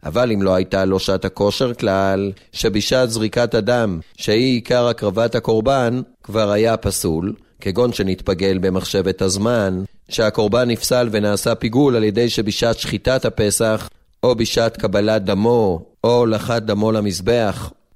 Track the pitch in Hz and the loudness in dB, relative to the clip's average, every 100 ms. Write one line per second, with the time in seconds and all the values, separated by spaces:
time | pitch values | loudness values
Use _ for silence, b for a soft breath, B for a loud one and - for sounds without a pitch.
0 | 78 80 123 107 95 92 92 98 95 95 | -4 0 0 2 2 2 2 0 2 0
1 | - 95 95 - 101 101 131 117 117 98 | 0 -2 -2 0 0 0 -2 -2 0 0
2 | 98 98 98 98 b - 113 104 101 131 | 2 0 -2 -6 b -4 -2 -2 0 0
3 | 127 113 107 120 120 117 104 120 113 85 | 0 0 -2 0 0 0 0 0 0 -4
4 | - - - 107 127 123 - 123 120 117 | -8 -12 -2 0 2 0 0 0 2 0
5 | 104 95 117 117 110 113 110 139 120 123 | -2 0 0 0 0 0 2 2 0 -2
6 | - _ - 107 104 104 110 110 104 - | -6 _ -6 -2 2 2 2 2 -2 -2
7 | 95 80 92 107 b b - 92 123 - | -2 -2 -4 -8 b b -6 0 0 0
8 | 95 92 - 92 95 92 95 92 90 98 | -2 -2 -2 -2 0 0 0 -2 -2 -2
9 | 92 92 95 92 107 120 98 92 98 - | 0 0 -2 0 0 0 0 -2 -8 -14
10 | - - 110 - 107 117 123 117 - 127 | -12 -2 0 2 2 2 2 -2 0 0
11 | 120 107 104 101 - 113 120 117 143 120 | 2 0 0 0 -2 -2 0 2 4 4
12 | 107 101 120 113 107 - 117 110 - 110 | 2 2 0 0 -4 0 -2 -2 -4 -4
13 | - 127 120 - 107 - 110 110 - - | 0 0 -2 0 0 2 0 0 -4 -18
14 | _ _ 123 117 113 - 113 - 107 98 | _ _ 0 2 0 0 0 0 -2 0
15 | 104 110 98 98 110 120 107 82 - _ | 2 0 0 0 2 4 2 0 -6 _
16 | 117 120 117 107 98 117 110 101 110 110 | 2 2 2 0 -2 -4 -2 0 0 0
17 | 104 87 95 120 107 92 87 - _ | -2 -2 0 0 0 -2 -10 -14 _